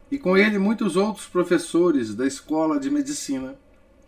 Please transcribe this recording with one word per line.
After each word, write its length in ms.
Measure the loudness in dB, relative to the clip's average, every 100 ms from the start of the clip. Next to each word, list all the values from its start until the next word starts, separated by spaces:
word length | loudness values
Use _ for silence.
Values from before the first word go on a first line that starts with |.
| -10
e 80 | -4
com 180 | 2 4
ele 220 | 4 2
muitos 380 | 0 0 0 0
outros 300 | 0 -2 -4
professores 880 | -2 2 0 2 2 4 2 0
da 120 | -2 -4
escola 520 | -4 -4 -2 0 0
de 120 | 0
medicina, 680 | -2 -2 -6 -6 -6 -8 -14 _ _ _ _